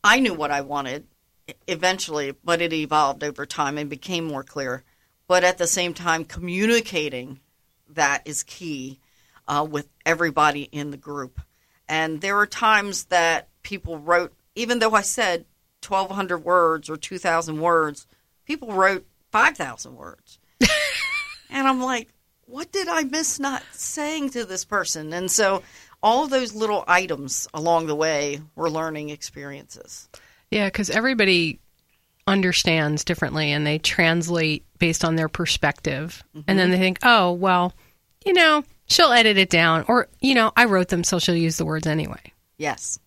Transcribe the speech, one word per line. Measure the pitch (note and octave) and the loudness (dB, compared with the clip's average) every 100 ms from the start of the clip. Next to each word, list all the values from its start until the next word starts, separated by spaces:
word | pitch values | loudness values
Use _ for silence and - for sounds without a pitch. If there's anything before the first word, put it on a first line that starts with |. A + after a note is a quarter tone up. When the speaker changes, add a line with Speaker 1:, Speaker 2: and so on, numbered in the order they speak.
Speaker 1:
I | G#3 B3 | 6 4
knew | B3 | 2
what | E3 D3 | 0 -2
I | C#3+ | -2
wanted | C#3 C#3+ C3+ C#3+ - _ _ _ - | -2 -4 -4 -8 -12 _ _ _ -20
e-, | - - | -16 -8
eventually, | E3 F3+ F#3 E3+ D3+ C#3 C3+ | 0 0 0 -4 -6 -6 -8
but | E3+ E3+ | -2 0
it | E3+ | 0
evolved | D#3+ D3+ D3+ C#3+ C3+ | -2 0 2 2 0
over | D3 C#3+ C#3+ | -8 -8 -10
time | - C#3+ D3 | -4 -4 -4
and | D3 | -8
became | C#3+ - F3 | -10 -6 -6
more | D#3+ C#3 | -4 -8
clear. | C3+ D3 C3 C3 _ _ _ _ - | -10 -8 -8 -8 _ _ _ _ 0
But | F3+ | 4
at | F3+ F#3 | 4 2
the | E3+ | -2
same | - F3 | -2 -4
time, | E3 F3 E3 | -4 -4 -4
communicating | D#3+ E3+ F3 F#3 G#3+ A#3 A3+ F3+ D3+ B2+ C3 C3+ _ _ _ _ _ | -4 -10 -6 -2 2 2 0 -6 -6 -8 -12 -18 _ _ _ _ _
that | D3+ C#3+ C#3 - | 0 0 0 -4
is | C#3+ | -10
key, | - - E3+ C#3+ C3 C3 _ _ _ _ - | -10 -12 -10 -10 -12 -16 _ _ _ _ -4
uh, | C#3+ D#3 | -4 -2
with | D3 C#3+ _ | -6 -10 _
everybody | D#3+ E3 E3+ D3 D3+ D3 C#3+ | -2 0 0 2 2 2 -8
in | D3+ D3 | -10 -10
the | C#3+ | -12
group. | - C#3+ B2+ - - _ _ _ - | -12 -12 -12 -14 -18 _ _ _ -6
And | D#3 D#3+ D#3 | -4 -4 -4
there | G3 | -2
were | G3+ G#3 | 0 0
times | - A3 G#3+ G3+ F#3+ - | 0 2 2 0 -8 0
that | F3+ E3 E3 - _ | 2 2 0 -6 _
people | - G3 E3 D#3+ | -14 -12 -10 -10
wrote, | D3+ F3 - _ _ | 2 2 2 _ _
even | - A#3 A#3+ | -8 -2 0
though | A3 | 2
I | G#3+ | 2
said | G#3 - G#3 E3+ - _ _ _ | 0 -2 0 -2 -6 _ _ _
twelve | - F#3+ F#3+ | -4 -2 -2
hundred | G3 F#3 F3 | -4 -4 -4
words | E3 F3+ E3 D#3+ - | 2 4 4 0 -6
or | D#3 | -12
two | - F#3 | -10 -4
thousand | F3+ E3 E3 D#3 | 0 0 -2 -2
words, | E3 E3 D#3 D3 - _ _ _ - | 2 2 0 -6 -20 _ _ _ -10
people | D4+ A#3+ | -10 -4
wrote | F#3+ F#3+ F#3+ - _ _ | 2 2 2 -8 _ _
five | - C#4+ - | 2 2 0
thousand | C#3 A2+ B2+ B2 | -10 -10 -18 -18
words. | - - _ _ _ _ | -20 -20 _ _ _ _
<laughs> | B3 D#5 D5+ - C6+ C6+ C6+ - _ | 2 2 -2 -4 -6 -6 -8 -16 _
And | C#4 C4+ | -2 0
I'm | C4 | 0
like, | B3+ B3 A3+ _ _ _ | -2 -4 -6 _ _ _
"What | _ B3+ E4+ | _ -14 -8
did | G4 F4 | -6 -2
I | E4 | -2
miss | C#4 D#4 D4+ - | -2 -2 -4 -4
not | C#4 C4 - | -4 -4 -10
saying | - - - D4 D#4 C#4 | -14 -10 -6 -6 -4 -6
to | B3+ | -6
this | G3 F#3 - | -8 -10 -4
person?" | G3+ E3+ D#3+ D#3 | -4 -4 -6 -6
And | E3+ F#3 | -6 -2
so | - G3 F#3+ - - - _ | 2 2 0 -6 -20 -20 _
all | G#3 B3 | 0 2
of | D4 | 2
those | C4 A#3+ | -2 -2
little | G#3+ A3 G#3 - | -4 -2 -2 2
items | F3 F#3 C#3+ C#3 - - | 2 2 -6 -6 -8 -8
along | D#3 E3 E3+ E3 | -4 2 2 0
the | D3+ | 0
way | D#3+ D3 C#3+ C#3+ D#3 | 0 0 -2 -6 -12
were | - D#3+ | -6 -4
learning | D#3 D#3+ D3+ D3+ | -2 -6 -8 -10
experiences. | D3 - D#3+ C#3+ C#3 - - - - - - _ _ _ | -12 -14 -14 -16 -16 -20 -20 -20 -20 -20 -20 _ _ _
Speaker 2:
Yeah, | G#3 G3 | -2 -2
'cause | G3+ G3+ | -2 -2
everybody | G#3+ B3 B3 G3 F3 E3 - _ _ _ _ _ _ - | 0 0 2 4 4 0 -6 _ _ _ _ _ _ 0
understands | G3 F#3 F3 - D#3+ D3+ D3+ | 2 2 2 2 2 2 -2
differently | - E3+ D#3 D3 D3+ | -2 -2 -2 -2 0
and | D3 D3+ | 0 0
they | D#3 | 0
translate | - - E3 E3+ E3 E3+ D#3+ D3+ _ _ | 0 2 4 2 0 0 0 -2 _ _
based | E3+ D#3+ | 0 2
on | E3 D#3+ | 0 2
their | D#3+ | 0
perspective. | - E3+ - D3+ - D#3+ C3+ D#3+ - _ D3+ | -2 -4 0 0 -2 -6 -6 -8 -14 _ -8
Speaker 1:
Mm-hmm. | D3 | 0
Speaker 2:
And | F#3+ | 4
then | F3+ | 4
they | F#3 | 4
think, | F#3 F3+ | 2 4
"Oh, | B3 A#3 F3+ | 6 6 4
well, | F3 F#3+ F3+ F3+ - _ _ _ _ | 2 2 2 0 -4 _ _ _ _
you | G4 | 2
know, | F4+ D#4+ D4+ - - - | 4 6 4 -2 -18 0
she'll | - D#4+ | 4 6
edit | A#3+ A3 G3 | 6 6 4
it | F#3 | 4
down," | E3+ E3 D#3+ - | 4 4 4 4
or, | B3 - _ | 2 2 _
you | C4 | 2
know, | B3+ A3 | 4 4
"I | - A#3+ | 4 4
wrote | F#3+ F3+ | 4 2
them, | F3 | 0
so | E3+ F3+ | 0 0
she'll | F3 E3+ | 0 2
use | E3 D#3+ | 0 -2
the | |
words | D#3+ D#3 D#3+ | -4 -2 -2
anyway." | D3+ D3 - - _ _ _ | -2 -4 -10 -18 _ _ _
Speaker 1:
Yes. | D3 A#2+ - - | -6 -6 -8 -12